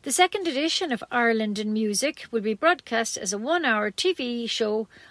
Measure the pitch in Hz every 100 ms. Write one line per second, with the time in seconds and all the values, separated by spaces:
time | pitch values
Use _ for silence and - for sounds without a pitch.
0 | - 262 359 - 349 262 320 - 359 240
1 | - 240 233 226 214 208 214 214 214 202
2 | 277 - - 233 208 208 320 349 - 226
3 | 226 - 196 202 233 349 294 214 214 -
4 | 359 359 247 240 233 - 214 214 220 -
5 | -